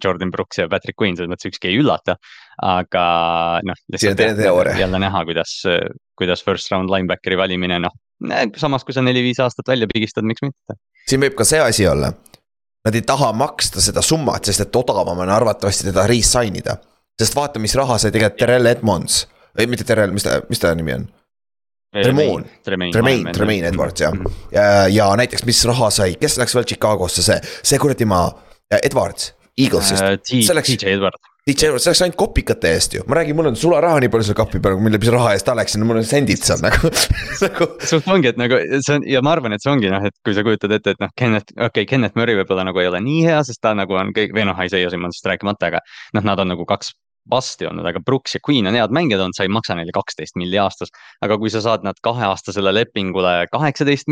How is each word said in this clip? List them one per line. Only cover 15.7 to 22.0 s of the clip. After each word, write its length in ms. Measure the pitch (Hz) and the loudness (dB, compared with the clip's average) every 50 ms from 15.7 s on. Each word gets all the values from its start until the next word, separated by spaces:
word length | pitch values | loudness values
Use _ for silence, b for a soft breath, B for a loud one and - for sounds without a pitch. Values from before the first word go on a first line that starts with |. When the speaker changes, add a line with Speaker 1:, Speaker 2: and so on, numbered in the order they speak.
| 95 - - 98 | -2 -2 -2 -2
Speaker 2:
teda 160 | 92 95 95 | 0 2 4
re-sign 520 | 107 120 120 101 - - 123 120 107 90 - | 4 4 4 2 2 2 2 0 -2 -4 -6
ida. 180 | - - - - - _ _ _ _ _ _ - | -6 -6 -6 -8 -10 _ _ _ _ _ _ -2
Sest 140 | 113 104 - | -2 0 0
vaata, 240 | 143 143 143 143 110 | 0 -2 -2 -4 -4
mis 140 | 110 101 - | -4 -2 0
raha 220 | 127 139 131 120 104 | 0 2 2 2 2
sai 140 | - 107 95 | 2 2 2
tegelikult 260 | 110 110 104 - - | 2 2 2 0 0
Terrell 280 | 127 117 123 127 123 117 | 2 4 4 6 6 4
Edmonds. 540 | 120 - - 107 98 82 - - - - - - b b b b b | 4 4 2 0 0 0 0 -2 -2 -2 -4 -6 b b b b b
Ei, 80 | - 110 | -2 -2
mitte 200 | 120 123 110 104 - | 0 -2 -2 -2 0
Terrell, 240 | 117 107 104 95 87 | 2 2 2 2 0
mis 100 | 98 - | -2 -2
ta, 120 | - 62 71 - - | 0 0 -2 -2 -4
mis 100 | 113 - | -4 -2
ta 140 | - 87 82 | 0 0 0
nimi 160 | 82 82 78 65 | 0 -2 -4 -4
on? 140 | 64 - - _ _ _ _ _ _ _ _ _ _ _ _ _ _ _ _ - | -4 -6 -10 _ _ _ _ _ _ _ _ _ _ _ _ _ _ _ _ -2
Speaker 1:
Ei, 80 | 104 | 0